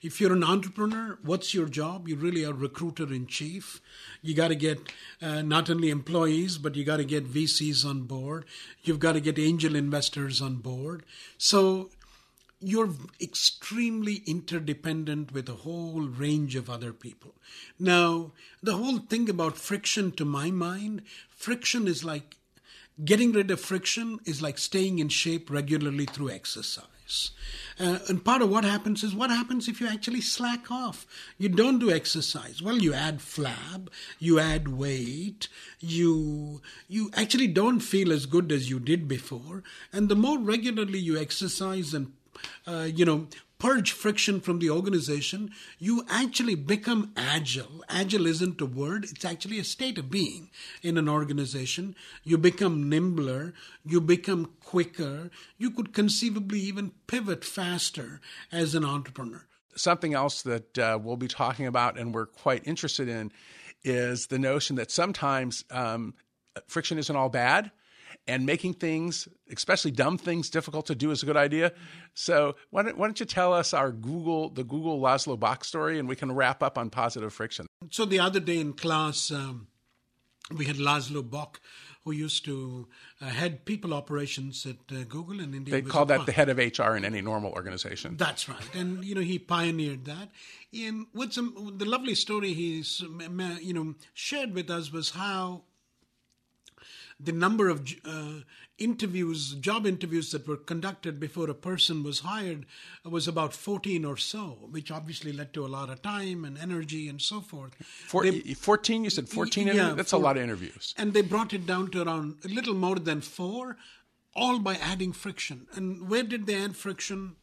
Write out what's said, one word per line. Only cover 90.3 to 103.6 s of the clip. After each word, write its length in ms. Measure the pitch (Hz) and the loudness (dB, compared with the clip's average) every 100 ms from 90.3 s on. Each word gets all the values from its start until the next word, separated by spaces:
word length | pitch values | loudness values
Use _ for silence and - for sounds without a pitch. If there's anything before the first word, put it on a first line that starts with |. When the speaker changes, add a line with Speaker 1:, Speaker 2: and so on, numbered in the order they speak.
| - - - - | -18 -20 -20 -16
Speaker 1:
And 320 | 220 226 220 220 | -10 -6 -6 -8
what's, 260 | 214 254 247 | -8 -6 -4
um, 360 | 240 196 208 196 | -4 -6 -12 -6
the 80 | 208 | 0
lovely 280 | 254 254 | 0 0
story 380 | - - 208 202 | -2 0 0 -2
he's, 500 | 165 170 160 151 - | -2 -2 -4 -4 -6
m-, 380 | 175 165 165 180 | -8 -12 -8 -6
m-, 180 | 185 170 | -6 -6
you 100 | 175 | -4
know, 220 | 175 156 151 - | -4 -4 -8 -16
shared 400 | - - 294 254 | -10 -6 -4 -4
with 160 | 185 165 | -4 -4
us 240 | 170 151 | -6 -4
was 180 | 160 151 | -4 -6
how 520 | 175 196 190 185 180 _ _ _ _ _ _ _ _ _ _ - _ - - - - | -4 -4 -2 -4 -8 _ _ _ _ _ _ _ _ _ _ -20 _ -20 -20 -20 -10
the 100 | 143 | -4
number 360 | 165 180 220 196 | 2 2 6 4
of 160 | 151 | 2
j-, 140 | 135 - | -4 -10
uh, 380 | 156 156 151 151 - - - _ | -10 -10 -10 -12 -16 -20 -20 _
interviews, 760 | 220 240 214 180 170 160 139 139 | -2 0 -2 0 0 -2 -4 -4
job 300 | 131 220 208 | -2 0 0
interviews 440 | 185 180 165 156 | -2 -2 -2 -2
that 180 | 151 147 | -6 -6
were 80 | 147 | -8
conducted 640 | - 165 190 185 170 147 | -6 -6 -6 -6 -10 -8
before 300 | 151 - 160 | -8 -4 -4
a 40 | |
person 480 | 143 175 185 - 156 | -4 -6 2 2 2
was 180 | 147 135 | -2 -4
hired 440 | 151 214 190 156 131 - - - | -4 -4 -4 -8 -12 -20 -20 -18
was 240 | 180 170 156 | -6 -4 -2
about 240 | 165 156 | 0 -2
fourteen 540 | - | -4